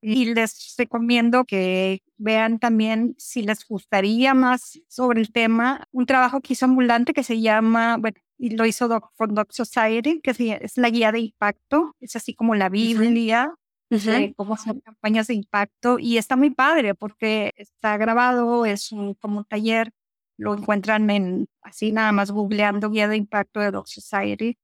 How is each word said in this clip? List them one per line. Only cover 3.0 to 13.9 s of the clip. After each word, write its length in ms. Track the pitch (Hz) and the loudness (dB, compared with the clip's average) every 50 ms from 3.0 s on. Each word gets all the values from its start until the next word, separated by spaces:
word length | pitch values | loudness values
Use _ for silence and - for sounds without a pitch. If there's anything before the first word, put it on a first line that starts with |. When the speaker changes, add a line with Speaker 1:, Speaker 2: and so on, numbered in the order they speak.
| 233 240 - _ | -2 -2 -4 _
Speaker 1:
si 240 | - - - 247 214 | -14 -10 -8 -6 -2
les 220 | 202 214 214 - | -2 -4 -4 -6
gustaría 680 | _ 226 190 - _ - 202 190 202 220 226 254 262 269 | _ -10 -10 -8 _ -2 0 2 2 2 2 2 4 4
más 460 | 262 262 247 254 247 - - - - _ _ | 4 4 4 2 0 -2 -10 -20 -20 _ _
sobre 320 | - - 247 254 240 226 | -8 -2 0 0 2 2
el 120 | 226 208 - | 0 -2 0
tema, 540 | 240 226 226 226 226 233 247 277 - - _ _ | 0 2 2 2 2 2 0 -2 -4 -8 _ _
un 140 | 254 247 | -4 0
trabajo 340 | 240 277 262 254 247 254 277 | 2 4 4 4 2 0 -2
que 120 | 262 - 262 | -4 -4 -4
hizo 100 | - - | 0 2
Ambulante 480 | 254 254 254 254 240 233 233 240 - 302 | 4 4 4 4 4 4 2 2 0 0
que 100 | - 254 | -2 -2
se 180 | - 240 226 | -2 -2 0
llama, 580 | 220 220 214 220 220 220 226 226 226 233 233 226 | 2 4 4 4 4 4 2 2 2 0 0 0
bueno, 180 | 220 226 202 _ _ _ _ | -2 -4 -6 _ _ _ _
y 140 | _ 254 240 214 | _ -6 -6 -2
lo 100 | 220 226 | 0 0
hizo 220 | 226 214 - 254 233 | 0 0 0 -2 0
Doc, 240 | 233 220 214 - _ | 0 -2 -4 -6 _
con 220 | _ 220 220 208 | _ -4 -2 0
Doc 160 | 208 214 _ - | -2 -2 _ -4
Society, 680 | - 240 - - 254 226 220 220 226 226 285 339 320 | -8 -8 -4 0 0 2 2 2 0 0 -2 -2 -2
que 140 | _ - 247 | _ -4 -2
se, 240 | - 240 226 214 - - | -2 -2 -4 -4 -6 -8
es 120 | 214 - | -8 -2
la 140 | - 247 233 | 0 0 2
guía 220 | 226 233 226 214 214 | 2 2 2 2 2
de 80 | 233 | 0
impacto. 720 | 233 220 _ _ - 208 202 _ _ _ - 294 339 311 - _ | -4 -6 _ _ -2 -2 -2 _ _ _ 0 0 0 0 -6 _
Es 160 | - 233 - | -18 -12 -12
así 180 | 233 - - 202 | -12 -10 -10 -8
como 220 | _ 226 226 226 | _ 0 0 2
la 100 | 208 196 | 2 0
Speaker 2:
Ujú. 60 | 185 185 | 0 0
Speaker 1:
Biblia 840 | 208 226 226 233 220 220 233 240 233 233 220 220 233 254 302 339 _ _ _ _ _ _ _ | 0 0 0 2 2 2 2 2 2 2 0 0 0 0 -2 -4 _ _ _ _ _ _ _